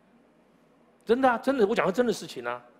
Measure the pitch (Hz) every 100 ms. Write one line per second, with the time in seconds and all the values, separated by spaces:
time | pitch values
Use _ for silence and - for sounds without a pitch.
0 | _ _ _ _ _ _ _ _ _ _
1 | - 240 262 233 254 277 196 233 156 220
2 | 247 180 170 - 120 123 - _